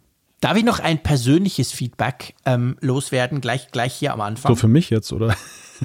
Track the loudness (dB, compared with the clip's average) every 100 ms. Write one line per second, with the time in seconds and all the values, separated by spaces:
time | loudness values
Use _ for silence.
0 | _ _ _ _ 0 2 2 2 0 0
1 | 2 2 4 4 2 0 -4 -4 -8 -4
2 | -4 -4 -14 -6 -2 0 0 -2 -2 -2
3 | -2 -2 -2 -2 -4 -4 -4 -4 -4 -2
4 | -4 -2 -4 -2 0 2 4 4 4 -2
5 | -2 -4 -2 -2 -6 -20 -20 -12